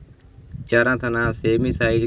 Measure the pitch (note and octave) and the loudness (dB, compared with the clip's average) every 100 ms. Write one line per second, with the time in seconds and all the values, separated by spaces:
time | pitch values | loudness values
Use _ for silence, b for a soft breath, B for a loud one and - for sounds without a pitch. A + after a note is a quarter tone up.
0 | - - - - - - - A#2+ A#2+ B2+ | -20 -20 -20 -20 -18 -16 0 2 2 0
1 | B2 A#2 A#2 A2+ A2+ A#2 B2+ A2+ A2+ A2+ | -2 -2 -2 -2 0 2 0 0 0 0